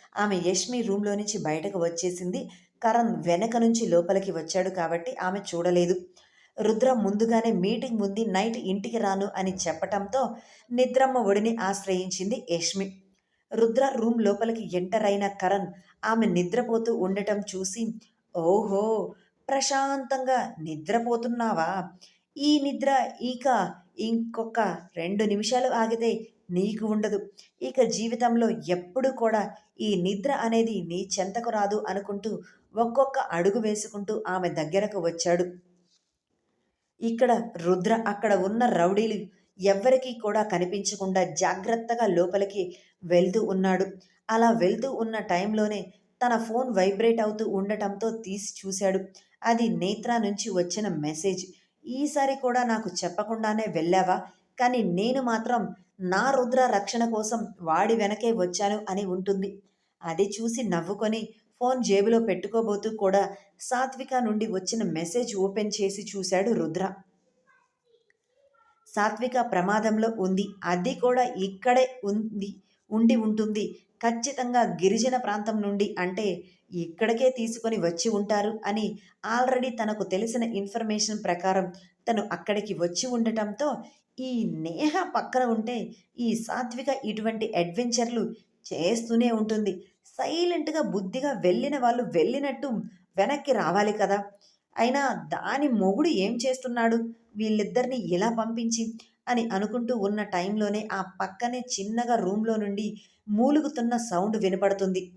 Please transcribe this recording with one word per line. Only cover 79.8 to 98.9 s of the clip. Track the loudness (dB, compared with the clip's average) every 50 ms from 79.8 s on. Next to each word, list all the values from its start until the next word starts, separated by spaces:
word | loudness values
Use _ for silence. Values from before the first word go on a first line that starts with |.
| -2
తనకు | -2 -2 -2 -2
తెలిసిన | -2 -2 -2 0 0 -2 -2 -2
ఇన్ఫర్మేషన్ | -2 -2 -4 -4 -4 -4 -4 -2 -2 0 0 0 -2 -4 -2 -2
ప్రకారం | -2 -2 0 2 2 2 2 0 -2 -6 -12 -20 -20 _ _ -2 -2
తను | 0 0 -2 -4
అక్కడికి | -4 -6 -4 -2 -2 -2 -2 -4 -4
వచ్చి | -2 -2 -2 -2 -2 -4
ఉండటంతో | -2 0 0 0 0 0 -2 -2 -4 -4 -2 -2 -2 -2 -4 -8 -14 -20 _ _ _ _ -10
ఈ | -8 -4 -2 -2 -2
నేహ | -2 -4 -4 -6 -6 -2 0 0 0 0 0 -2 0 -2
పక్కన | -2 -2 0 0 2 2
ఉంటే | 2 0 0 -2 -4 -4 -6 -6 -8 -12 -18 _ _ _ -4
ఈ | -2 0 0
సాత్విక | -2 -2 -4 -4 -4 -6 -6 -8 -6 -2 -2 -2 -2 -4
ఇటువంటి | -6 -4 -2 -2 -2 -2 -2 -4 -2 0
అడ్వెంచర్లు | 0 0 0 0 -4 -2 0 0 0 0 0 0 -2 -2 -2 -6 -10 _ _ _ _ -12 -8 -4
చేస్తూనే | 0 0 0 0 0 -2 0 2 2 4 4
ఉంటుంది. | 2 0 0 0 0 0 0 -2 -4 -6 -10 -20 _ _ _
సైలెంట్గా | -12 -8 -6 -4 -2 -2 0 0 0 0 -2 -2 -2 -2 -2
బుద్ధిగా | -2 -2 -2 -4 -4 -4 -4 -4 -2 -2
వెళ్ళిన | -2 0 2 2 2 2 0 -2 0
వాళ్ళు | 2 2 2 2 0 -2
వెళ్ళినట్టు | 0 2 2 2 2 2 -2 -2 -4 -4 -4 -4 -4 -4 -4 -6 -8 -14 -20 _ _ -2
వెనక్కి | 0 0 0 0 0 0 2 2
రావాలి | 2 2 2 4 4 4 2 2
కదా. | 2 2 2 2 0 -2 -6 -14 _ _ _ _ _ _ _ -2
అయినా | 0 2 2 2 2 0 0 -2 -4 -6 -8 -8
దాని | -6 -4 -4 -2 0 0
మొగుడు | 2 2 4 4 4 4 4 2
ఏం | 2 2 2 2 0 0 0 -2
చేస్తున్నాడు | -2 -2 -2 -4 -4 -2 0 2 2 2 2 0 -4 -8 _ _ _ -6
వీళ్ళిద్దరిని | -4 -2 0 2 0 0 2 0 0 0 0 -2
ఇలా | -4 -2 0 0 2 2 2
పంపించి | 0 0 -2 -2 -2 -4 -2 -2 -2 -2 -4 -6